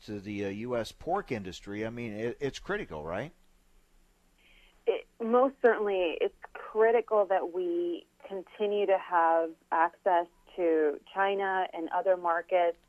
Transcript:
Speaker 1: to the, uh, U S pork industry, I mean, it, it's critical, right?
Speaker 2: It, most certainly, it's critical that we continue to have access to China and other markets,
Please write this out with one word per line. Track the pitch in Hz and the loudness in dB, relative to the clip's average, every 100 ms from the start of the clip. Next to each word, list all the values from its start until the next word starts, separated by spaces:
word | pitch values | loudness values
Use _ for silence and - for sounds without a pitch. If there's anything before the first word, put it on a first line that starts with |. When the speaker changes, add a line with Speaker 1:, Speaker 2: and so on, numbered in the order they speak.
| - | -12
Speaker 1:
to | 104 | -12
the, | 95 101 98 | -8 -6 -6
uh, | |
U | 104 120 120 | -6 -6 -4
S | 107 | -6
pork | - 156 196 190 | -10 -6 -4 -4
industry, | 117 92 85 101 104 113 | -8 -8 -12 -10 -6 -6
I | |
mean, | 120 120 | -8 -10
it, | 104 120 - | -6 -6 -6
it's | 139 - | -8 -8
critical, | - 208 160 76 | -8 -8 -8 -10
right? | 78 92 147 - _ _ _ _ _ _ _ _ _ _ _ _ _ _ - | -6 -6 -8 -14 _ _ _ _ _ _ _ _ _ _ _ _ _ _ -2
Speaker 2:
It, | - - - | -2 -4 -8
most | 226 247 269 - | 2 4 4 4
certainly, | 240 208 208 190 170 - | 4 4 2 0 0 0
it's | 202 - - | -4 -4 -18
critical | - - 214 226 240 - 214 190 | -16 -4 2 4 4 2 2 2
that | 185 175 | 2 0
we | 180 180 170 175 170 - _ - | -4 -2 -2 -2 -4 -10 _ -12
continue | 196 175 - 208 208 196 | -12 -10 -4 -2 0 2
to | 190 | 2
have | - 175 165 165 165 165 - | 2 2 4 4 0 -6 -2
access | 170 226 - 196 175 175 _ _ - | 2 2 0 2 2 0 _ _ -2
to | 170 156 151 143 - | 2 4 2 -2 -6
China | 196 196 196 196 190 185 | -2 0 0 0 -2 -2
and | 170 165 | -6 -6
other | 180 185 180 | -2 2 2
markets, | 175 170 - 180 170 165 | 2 -2 0 2 2 0